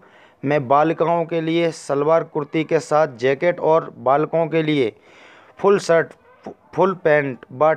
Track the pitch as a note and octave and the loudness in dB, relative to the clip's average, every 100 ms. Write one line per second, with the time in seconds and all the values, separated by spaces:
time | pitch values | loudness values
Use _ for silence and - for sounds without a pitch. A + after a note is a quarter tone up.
0 | _ - - _ - D3 B2 C#3+ D#3+ E3 | _ -20 -20 _ -2 -2 2 2 2 0
1 | E3 E3+ D#3+ E3 D#3+ E3+ E3 - - C#3+ | 0 -2 -2 -4 -2 0 -2 -4 -4 -2
2 | D3 E3 D#3 D#3 C#3+ E3 D3+ D#3+ - D3+ | 2 2 0 -6 -4 -4 -2 -2 0 0
3 | D#3 A#2 C3 C#3 F3 F3 D#3 D#3+ D3 A#2 | 0 0 -2 0 0 0 2 0 0 -4
4 | B2 C#3+ D#3 D#3+ D#3+ D#3+ D#3 D3 A2 - | 0 0 0 -2 -2 -2 0 0 -2 -4
5 | _ - - - - - G3+ G3+ - E3 | _ -20 -20 -20 -20 -2 2 2 2 0
6 | C3+ - _ _ - - _ - F#3+ F3+ | 0 -8 _ _ -20 -20 _ -2 0 0
7 | D#3+ D3 C#3 A#2+ - B2+ D#3 | 2 2 0 -8 -10 -2 0